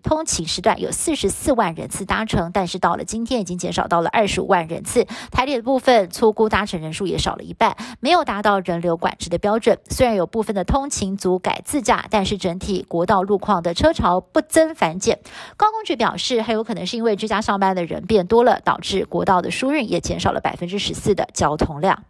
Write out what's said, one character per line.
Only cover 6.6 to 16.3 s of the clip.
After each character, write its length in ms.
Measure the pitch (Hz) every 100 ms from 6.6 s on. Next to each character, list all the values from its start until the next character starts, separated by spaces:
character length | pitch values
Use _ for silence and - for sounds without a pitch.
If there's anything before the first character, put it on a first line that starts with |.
| 208
乘 140 | 175
人 120 | 160
数 140 | 160 190
也 100 | 160
少 200 | 180 -
了 80 |
一 100 | 170
半， 220 | 175 220 - 247 233
没 100 | 262
有 140 | 349
达 180 | 285 202
到 160 | 214 196
人 220 | 180 170
流 160 | 175 170
管 200 | - -
制 120 | -
的 80 | 170
标 220 | 202 226
准。 180 | 220 190 -
虽 160 | -
然 120 | 247 208
有 100 | 165
部 160 | 226
分 140 | 208 196
的 80 |
通 260 | 175 277 277
勤 260 | - 190 196
族 220 | 185 185
改 240 | - -
自 160 | - 294
驾， 260 | 233 196 -
但 140 | 214
是 120 | 190 202
整 220 | 185 180
体 260 | 202 190 -
国 180 | 170 180
道 140 | 196
路 140 | 190 196
况 240 | - 185
的 120 | 175
车 180 | 170 311
潮 280 | 330 185 180
不 200 | - 320
增 340 | 302 320 320
反 240 | 320 165 180
减。 220 | 226 - - - - -
高 120 | 415
工 120 | 440
局 100 | 403
表 220 | 254 208 185
示， 240 | -